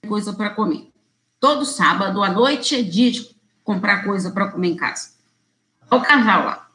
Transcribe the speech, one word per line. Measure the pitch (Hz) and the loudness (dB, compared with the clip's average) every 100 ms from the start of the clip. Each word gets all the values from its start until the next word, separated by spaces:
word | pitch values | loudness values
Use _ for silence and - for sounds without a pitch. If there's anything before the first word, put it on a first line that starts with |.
| 214 | -4
Coisa | 208 208 | -6 -6
pra | 196 208 | -6 -6
comer. | 208 202 151 - _ _ _ _ _ | -2 -2 -2 -8 _ _ _ _ _
Todo | 262 294 | 2 2
sábado | 294 - 160 185 196 190 | -2 0 2 2 -2 0
à | 196 | 0
noite | 185 254 285 - | 2 2 2 -2
é | 262 | -2
dia | 208 175 247 | -2 2 2
de | 220 - _ _ _ | 2 -10 _ _ _
comprar | - 190 196 196 | -6 -2 0 -2
coisa | 202 196 180 | -2 -4 -4
pra | 185 196 | -2 -4
comer | - 180 | -2 -2
em | 165 | -2
casa. | 143 - - _ _ _ _ _ _ _ _ | -6 -8 -16 _ _ _ _ _ _ _ _
Olha | 254 | 2
o | |
casal | - 285 220 190 | 4 4 4 2
lá. | - - - | 0 -8 -14